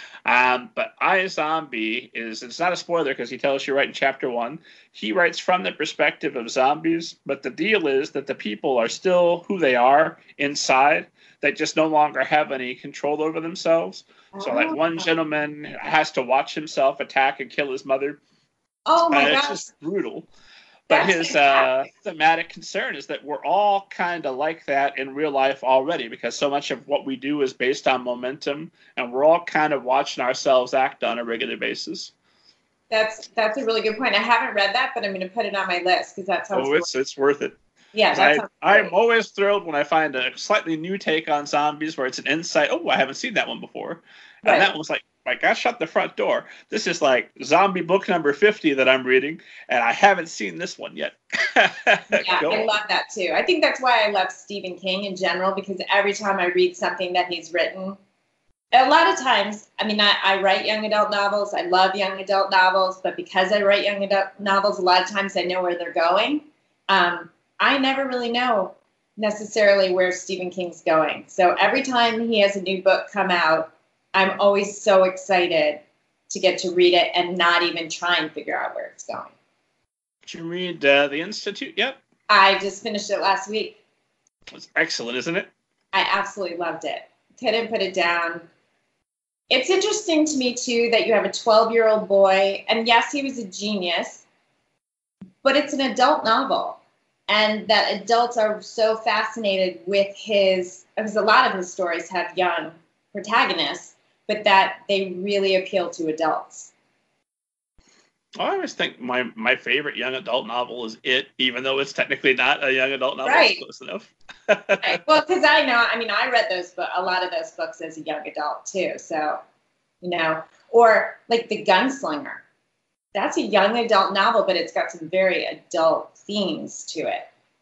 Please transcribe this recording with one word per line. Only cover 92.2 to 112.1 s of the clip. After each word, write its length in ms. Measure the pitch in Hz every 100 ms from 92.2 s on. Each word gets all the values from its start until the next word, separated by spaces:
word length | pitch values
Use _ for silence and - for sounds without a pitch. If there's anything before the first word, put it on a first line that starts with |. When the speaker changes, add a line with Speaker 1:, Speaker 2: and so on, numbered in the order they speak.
| 196 190 196 196 -
Speaker 2:
and 180 | 226 226
yes, 240 | 233 226
he 120 | 285
was 160 | 277 233
a 60 |
genius, 800 | 202 - 208 208 175 170 269 - _ _ _ _ _ _ _ _ _ - - _
but 140 | 269 277
it's 160 | 294
an 80 | 269
adult 440 | 262 208 254 302
novel, 540 | 220 233 269 175 - - _ _ _ _ -
and 380 | 208 214 214 190
that 340 | 208 - 202
adults 360 | - 233 240 233
are 260 | 214 -
so 340 | - - 220 220
fascinated 840 | 240 214 226 233 208 190 185 170 -
with 280 | 202 196 196
his, 680 | 208 202 190 185 180 - _ -
because 200 | 214 208
a 60 |
lot 280 | 196 233 247
of 60 | 196
his 160 | 180
stories 360 | - 180 165 -
have 260 | 190 170 175
young 320 | 180 165 156 - _ _ _
protagonists, 840 | 202 180 226 202 180 143 180 - _ _ _ -
but 160 | 208
that 380 | 214 190 185 - -
they 220 | 196 190
really 420 | 180 202 202 196 190
appeal 340 | 185 190 170
to 160 | - 160
adults. 640 | 156 160 - - - - _ _ _ _ _ _ _ _ _ _ _ _ _ _ _ _ -
Speaker 1:
I 120 | 226
always 240 | 392 302
think 260 | - 170 -
my, 240 | 123 123 117
my 220 | 110 113 127
favorite 400 | 117 131 147 -
young 180 | 123
adult 320 | 131 104 123 110
novel 380 | 120 120 120
is 140 | 113 113
It, 260 | - 127 131 -
even 260 | 127 120
though 160 | 131 135
it's 120 | 139
technically 420 | - 135